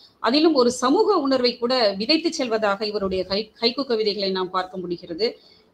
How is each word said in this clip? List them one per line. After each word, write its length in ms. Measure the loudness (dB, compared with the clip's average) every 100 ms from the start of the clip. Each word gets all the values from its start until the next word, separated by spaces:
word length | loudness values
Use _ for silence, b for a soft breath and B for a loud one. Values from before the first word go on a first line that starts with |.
| b b
அதிலும் 340 | 0 4 4
ஒரு 180 | 4 2
சமூக 460 | 2 2 4 4 2
உணர்வை 400 | 2 2 0 0
கூட 360 | -2 2 2 0
விதைத்து 360 | 0 0 0
செல்வதாக 520 | -4 -2 0 0 -2 -4
இவருடைய 400 | -4 -2 -2 -2
ஹை-, 240 | -4 -6 -4
ஹைக்கூ 260 | -2 -2 -2
கவிதைகளை 460 | -2 -2 -2 -2
நாம் 180 | -2 -2
பார்க்க 280 | -4 -4 -6
முடிகிறது. 640 | -8 -8 -8 -4 -4 -4 b b b